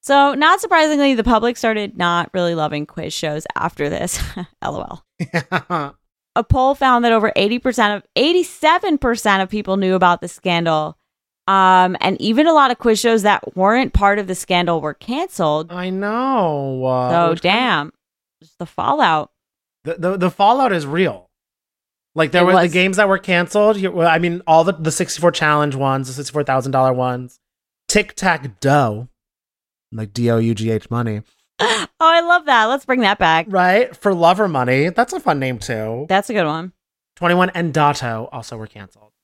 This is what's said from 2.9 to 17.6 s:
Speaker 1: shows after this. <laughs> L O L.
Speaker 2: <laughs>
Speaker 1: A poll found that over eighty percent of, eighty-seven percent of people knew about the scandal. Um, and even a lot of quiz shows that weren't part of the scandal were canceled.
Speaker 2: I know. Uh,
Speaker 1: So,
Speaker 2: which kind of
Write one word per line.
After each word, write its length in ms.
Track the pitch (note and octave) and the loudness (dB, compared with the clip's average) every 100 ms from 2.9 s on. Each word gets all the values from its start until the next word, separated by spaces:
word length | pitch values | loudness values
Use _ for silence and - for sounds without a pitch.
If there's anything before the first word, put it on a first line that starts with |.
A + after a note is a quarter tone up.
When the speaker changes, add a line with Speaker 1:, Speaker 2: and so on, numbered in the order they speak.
| - D#3+ | -10 -10
Speaker 1:
shows 320 | - D#3 D3+ - | -8 -6 -6 -8
after 340 | - E3+ - C#3+ | -6 -6 -4 -6
this. 300 | - F3 - - - | -4 -6 -6 -8 -8
<laughs> 200 | F3+ _ | -14 _
L 140 | - - | -8 -8
O 40 | - - _ _ D#3 E3+ C3+ F3+ - | -10 -14 _ _ -6 -6 -6 -8 -6
L. 260 | F3 C#3+ _ | -8 -8 _
Speaker 2:
<laughs> 340 | _ _ _ | _ _ _
Speaker 1:
A 80 | - | -6
poll 320 | A3+ C4 C4 | -2 0 0
found 300 | C#4 C4+ A#3+ | 0 0 2
that 80 | A#3+ | 2
over 200 | A3+ G#3+ - | 2 0 0
eighty 220 | G3 A#3+ | -2 -2
percent 340 | B3+ B3 G#3 | -4 0 -2
of, 80 | G#3 _ - | -2 _ -2
eighty-seven 840 | C#4+ F4+ E4+ - D#4 F4 G4 D4 | 0 0 -2 -2 0 2 0 -2
percent 440 | B3+ A#3 G#3+ G3 | -2 -2 0 0
of 60 | F#3+ | 0
people 280 | G#3+ G3 G3 | -4 -4 -2
knew 180 | F#3+ | 0
about 260 | F#3 F3+ F3 | 2 2 2
the 60 | F3 | -4
scandal. 720 | - F#3 E3+ E3+ D#3 D3+ - _ _ _ _ - | -10 -4 -2 0 -2 -4 -12 _ _ _ _ -2
Um, 500 | G3 F#3 F#3 F#3 F#3 | 2 6 6 4 2
and 200 | - F#3+ | -2 -2
even 260 | G#3 A3+ D#4 | 0 2 4
a 40 | |
lot 180 | D#4 C4+ | 4 4
of 60 | A#3+ | 2
quiz 200 | A#3+ A3 | 0 2
shows 240 | A#3 A3+ | 2 2
that 320 | G3+ G3+ - F#3 | 2 0 -2 0
weren't 360 | F#3+ A#3 C4 | 2 2 0
part 260 | - G3+ G3+ | 2 2 0
of 80 | F#3+ | -4
the 80 | |
scandal 460 | F#3 - F3+ F3 E3 | -8 -2 0 0 -2
were 140 | D3+ | -4
canceled. 760 | C#3+ - C4 F#4 - D#3+ D3+ E3 | -10 -8 -6 -6 -4 -2 -2 -4
Speaker 2:
I 200 | F3 F#3 | -8 -6
know. 920 | F#3+ G3+ A3 C4 C4 F3 D3 C#3 C3 | -6 -4 -4 -2 0 0 -2 -4 -4
Uh, 260 | C3 B2+ B2 | -2 0 0
Speaker 1:
So, 200 | E3+ E3+ | 0 0
Speaker 2:
which 120 | E3+ | 0
kind 120 | F3+ | 0
of 60 | G#3+ | 0